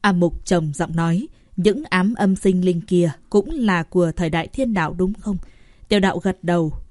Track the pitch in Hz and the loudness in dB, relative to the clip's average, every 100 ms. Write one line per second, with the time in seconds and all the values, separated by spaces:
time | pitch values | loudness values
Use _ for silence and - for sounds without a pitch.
0 | - 175 175 - - 175 156 143 165 165 | 0 2 2 0 -2 0 0 -4 -4 -2
1 | 165 175 294 - _ - 190 226 311 185 | 0 0 -4 -12 _ 0 0 0 0 0
2 | 196 240 196 190 196 185 180 170 - 175 | 0 0 0 2 2 2 2 0 0 2
3 | 170 - - 208 294 320 220 175 160 180 | 2 -2 -2 0 0 0 0 0 -2 0
4 | 170 156 160 165 160 - 254 196 156 170 | 0 0 -2 -2 -4 -4 -2 -2 -2 -2
5 | 185 214 214 190 - - - - - 208 | -4 -4 -6 -6 -8 -20 -20 -12 -2 2
6 | 190 170 190 185 170 175 156 - - | 2 0 -2 -2 0 0 0 -4 -4